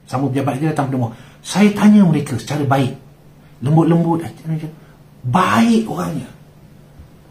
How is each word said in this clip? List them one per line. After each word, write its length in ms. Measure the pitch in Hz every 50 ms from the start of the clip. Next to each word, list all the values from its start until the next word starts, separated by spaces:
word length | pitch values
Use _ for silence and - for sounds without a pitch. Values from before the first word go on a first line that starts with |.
| _ -
sama 240 | - 127 139 131 120
pejabat 240 | 135 127 127 - 135
dia 160 | 156 156 151
datang 160 | - 135 123
ke 80 | 135 127
rumah. 160 | 120 113 - - - - - - -
Saya 240 | - - 185 208 208 202 -
tanya 240 | 202 208 208 208 196 170
mereka 320 | 151 147 139 - 127 113
secara 240 | - - 139 151 143
baik. 400 | 123 135 139 127 117 - - - - - _ - - - - - - - -
Lembut-lembut. 600 | 120 135 156 165 143 156 170 170 165 165 165 - - 113 - - - 160 160 156 160 151 - - - - - - - _ - -
Baik 640 | - 123 123 180 180 - 214 226 226 233 226 220 220 -
orangnya. 400 | - 165 175 165 160 131 - - - - - - - - - - - - - - - - - - - - - -